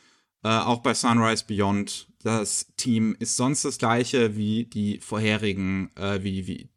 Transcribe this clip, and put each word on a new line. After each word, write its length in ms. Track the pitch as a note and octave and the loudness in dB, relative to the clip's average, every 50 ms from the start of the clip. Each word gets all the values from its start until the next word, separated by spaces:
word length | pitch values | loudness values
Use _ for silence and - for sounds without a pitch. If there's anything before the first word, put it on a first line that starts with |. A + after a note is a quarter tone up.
| _ _ _ _ _ _ _ _ - | _ _ _ _ _ _ _ _ 0
äh, 40 | A2 | 0
auch 300 | A2 A2+ - A#2+ A#2+ A#2+ | 2 2 2 2 0 2
bei 160 | - C3 A2 | 2 0 0
Sunrise 500 | - - A#2+ A#2 A#2 A2+ A2+ A2 - - | 2 2 4 4 4 4 4 2 0 -2
Beyond. 600 | - G#2+ G2 G2+ G2 G2+ G2+ G2+ - - - - _ _ _ | -4 0 0 2 2 2 0 -2 -4 -8 -12 -14 _ _ _
Das 460 | - A2 A2+ A2 G#2 - - - - _ - | -2 -2 0 0 0 -2 -4 -4 -6 _ -8
Team 400 | - - B2+ A2+ A2+ A2 A2 - - | -6 -2 0 2 2 2 0 0 -2
ist 180 | A2+ - - | -4 -4 -2
sonst 280 | - B2 C3+ D3 - - | 0 0 0 0 0 -2
das 140 | C#3+ - - | -4 -4 0
gleiche 580 | B2 A2+ A#2 A#2+ B2 - - B2+ A#2 G#2+ G#2 | 0 2 2 2 0 2 2 2 2 2 0
wie 280 | G#2+ G#2 G#2+ G#2+ A2+ A#2 | -2 -2 0 0 -2 -2
die 340 | - - G#2+ G#2 G#2 G2+ - | -4 -4 -2 -2 -2 -2 -4
vorherigen, 920 | - - G#2+ G#2+ A2 G#2+ G#2+ G2+ G#2+ G#2 F#2+ F#2+ F#2+ F#2 F#2+ F#2+ F#2 - - | -6 -6 -4 0 0 2 0 2 0 -2 -2 0 -2 -2 -2 -2 -4 -6 -8
äh, 260 | - F#2+ G2 G2+ F#2+ | -6 -4 -4 -4 -2
wie, 240 | F#2+ G2+ F#2+ F#2+ F2+ | -2 -4 -4 -4 -6
wie 240 | F#2+ F2 - - - _ | -6 -8 -10 -12 -20 _